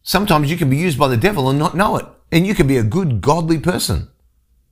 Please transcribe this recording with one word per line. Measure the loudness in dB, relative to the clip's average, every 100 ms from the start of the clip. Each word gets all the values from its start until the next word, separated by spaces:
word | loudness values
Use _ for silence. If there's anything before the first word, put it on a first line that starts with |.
sometimes | -4 -2 2 2 0
you | 0
can | 0
be | 0
used | 0 0
by | 0
the | 2
devil | 0 0 0
and | 0
not | 0 0
know | 0 -2
it. | -6 _ -2
And | 0 2
you | 2
can | 2
be | 2
a |
good, | 0 0 -2 -2
godly | 0 0 0 -2
person. | -2 -2 -2 -4 -6 _ _ _ _ _ _